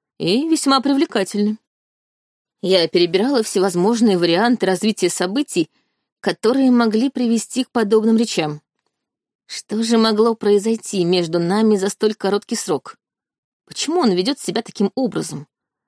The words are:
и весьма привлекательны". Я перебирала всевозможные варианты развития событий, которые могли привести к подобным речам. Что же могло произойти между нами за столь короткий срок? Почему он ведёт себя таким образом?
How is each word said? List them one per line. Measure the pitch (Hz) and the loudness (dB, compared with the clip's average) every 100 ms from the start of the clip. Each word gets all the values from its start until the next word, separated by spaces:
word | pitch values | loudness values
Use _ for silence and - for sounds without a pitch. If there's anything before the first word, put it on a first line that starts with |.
| _ - | _ -8
и | 160 214 320 | -2 -2 0
весьма | 320 277 269 | 0 0 0
привлекательны". | 285 277 320 - 190 208 208 220 _ _ _ _ _ _ _ _ _ _ | 2 0 0 -2 -4 -2 -2 -4 _ _ _ _ _ _ _ _ _ _
Я | 175 185 165 | 0 2 2
перебирала | 180 175 185 240 277 | 2 2 2 0 0
всевозможные | 214 202 190 180 185 240 226 185 | 0 0 0 2 0 2 2 2
варианты | 170 170 233 240 190 | 2 2 2 2 0
развития | 185 208 214 175 | 0 -2 0 -2
событий, | - 180 220 302 - 156 _ _ _ _ _ | -2 -4 -4 -4 -4 -4 _ _ _ _ _
которые | - 170 208 269 262 | -6 -2 0 2 4
могли | 240 233 214 269 | 4 2 0 -2
привести | 233 240 226 - - | -2 -2 -2 -2 -6
к | 254 | -4
подобным | 240 214 220 220 226 | -2 2 2 4 2
речам. | 233 - 156 151 - _ _ _ _ _ _ _ _ | 2 -2 -4 -8 -16 _ _ _ _ _ _ _ _
Что | - - 208 | -18 -8 -4
же | 226 233 | 2 2
могло | 220 208 233 226 | 4 2 2 2
произойти | 208 208 214 226 - 202 | 2 2 2 -2 -4 -2
между | 170 180 170 170 | 0 0 0 -2
нами | 170 202 220 208 | 0 2 2 2
за | 190 | 0
столь | - 220 | -2 -2
короткий | 214 196 202 - 226 | -2 -2 -2 -4 -6
срок? | - 143 - - _ _ _ _ _ _ _ | -4 -4 -6 -20 _ _ _ _ _ _ _
Почему | - - 349 | -8 -4 0
он | 269 | 2
ведёт | 180 190 285 | 2 -2 -4
себя | - 214 | -6 -6
таким | - - 202 | -8 -4 -4
образом? | - 254 165 156 151 147 _ _ _ | -2 -4 -4 -8 -10 -14 _ _ _